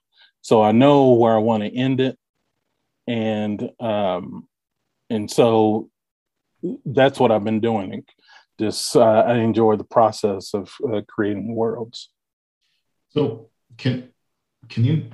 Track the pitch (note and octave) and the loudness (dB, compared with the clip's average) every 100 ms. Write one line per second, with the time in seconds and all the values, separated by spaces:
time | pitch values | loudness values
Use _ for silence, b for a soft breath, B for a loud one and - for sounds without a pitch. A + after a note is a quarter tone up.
0 | _ b b b - A2+ G#2+ A2+ C#3+ C#3+ | _ b b b 2 4 4 4 6 6
1 | C3 A#2 A#2 A2 A2+ A2 G#2 B2+ C3 C3 | 4 4 4 2 2 0 -2 -4 -2 -2
2 | C3 - _ _ _ _ _ _ _ _ | -4 -6 _ _ _ _ _ _ _ _
3 | - A#2 A2 G#2+ G#2+ G2+ B2 - A#2 G#2 | -8 -4 -2 -4 -4 -6 -10 -8 -6 -2
4 | G2 F2+ - - - _ _ _ _ _ | -2 -4 -8 -16 -20 _ _ _ _ _
5 | - A2+ G2+ - A#2+ A2+ A2 A2 - _ | -8 -8 -4 2 4 4 2 0 -6 _
6 | _ _ _ _ _ _ F3+ C4 - C3 | _ _ _ _ _ _ -10 -10 -4 2
7 | C3 - B2 G#2+ G#2+ A2 A2+ G#2+ F#2+ G#2 | 2 2 2 0 -2 -2 -2 -4 -6 -12
8 | - _ b b b - G#2+ - - D3 | -16 _ b b b -8 -6 -6 0 4
9 | A2+ A2 A#2+ A#2+ A2+ G#2+ A2 G#2 - B2 | 4 4 2 2 0 2 2 0 0 2
10 | A2 - G#2 F#2+ - G#2 F2 - C3 G#2 | 2 0 -4 -4 -8 -10 -10 -10 -6 -6
11 | - - G#2 G2+ A2 A2+ A2+ - B2 - | -6 -4 -4 -4 -6 -4 -4 -6 -10 -16
12 | - _ _ _ _ _ _ _ _ _ | -20 _ _ _ _ _ _ _ _ _
13 | _ C#3+ B2+ A2+ - _ _ A#2 B2+ - | _ -2 -2 -4 -16 _ _ -6 -4 -4
14 | - _ _ _ _ _ A#2 A2+ B2+ D#3 | -8 _ _ _ _ _ -12 -2 0 0
15 | - | -4